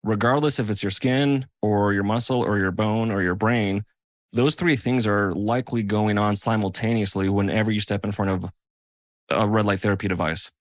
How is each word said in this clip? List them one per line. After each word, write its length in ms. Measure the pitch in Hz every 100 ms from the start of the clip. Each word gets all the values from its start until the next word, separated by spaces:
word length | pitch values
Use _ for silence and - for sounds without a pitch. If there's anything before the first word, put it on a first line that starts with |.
regardless 560 | 104 107 117 135 147 139
if 120 | 110
it's 120 | 101
your 80 | 101
skin 560 | 90 127 131 143 139 131 _
or 300 | 107 104 101
your 100 | 101
muscle 380 | 98 113 120 127
or 160 | - 101
your 120 | 95
bone 400 | 90 107 110 113
or 120 | 98
your 120 | 92
brain, 500 | 92 110 120 101 98 104 _ _ _ _
those 220 | 113 135
three 220 | - 175 135
things 300 | 123 127 107
are 280 | 101 101
likely 480 | 87 104 120 123 120
going 360 | 104 107 107 104
on 160 | 104 104
simultaneously 920 | - 113 98 90 110 117 101 98 95
whenever 420 | 101 98 104 110
you 100 | 107
step 240 | 101 101
in 60 | 104
front 180 | 104 98
of 200 | 95 92 - _ _ _ _ _ _ _
a 180 | 82 104
red 180 | 110 104
light 140 | 98
therapy 280 | 104 95 101
device. 420 | 90 80 80 - _